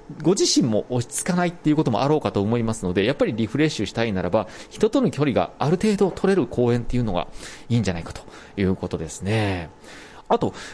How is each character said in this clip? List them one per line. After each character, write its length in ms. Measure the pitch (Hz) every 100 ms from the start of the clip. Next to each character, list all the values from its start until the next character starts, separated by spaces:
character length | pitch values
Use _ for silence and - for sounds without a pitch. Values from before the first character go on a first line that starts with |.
| - 147
ご 100 | 147
自 280 | 208 349 -
身 60 | 139
も 180 | 107 -
落 180 | 123 -
ち 160 | -
着 40 | -
か 80 |
な 120 | 175 175
い 40 |
っ 20 |
て 160 | 175 156
い 40 |
う 20 | 151
こ 80 |
と 60 | 151
も 120 | 110
あ 60 | 135
ろ 80 | 151
う 40 |
か 120 | 107
と 80 | 101
思 160 | 101 120
い 60 |
ま 100 | 113
す 140 | 110 92
の 80 |
で、 100 | 92
や 80 | 98
っ 40 | -
ぱ 100 | 240
り 80 |
リ 120 | 113 110
フ 120 | 135
レ 80 | 156
ッ 20 |
シ 140 | -
ュ 40 | 98
し 60 |
た 120 | -
い 80 | 117
な 80 | 95
ら 80 | 87
ば、 180 | 107 101 - -
人 180 | - 214
と 140 | 285
の 80 | 233
距 120 | -
離 120 | 143
が 160 | 98 85 -
あ 100 | 135
る 40 |
程 240 | 175 214 202
度 140 | 196
取 200 | - 190
れ 40 |
る 120 | 190 123
公 260 | - 123
園 80 | 120
っ 20 |
て 120 | - 123
い 40 |
う 40 |
の 80 | 117
が 160 | 90 - - - - -
い 80 | 117
い 20 |
ん 40 |
じ 80 | 95
ゃ 40 |
な 60 | 87
い 40 |
か 100 | 82
と 80 | - - - - -
い 60 |
う 120 | 95
こ 140 | 95 90
と 80 | 85
で 100 | 80
す 120 | -
ね。 480 | 90 110 104 92 80 - - - - - -
あ 80 | 233
と、 160 | 113 - -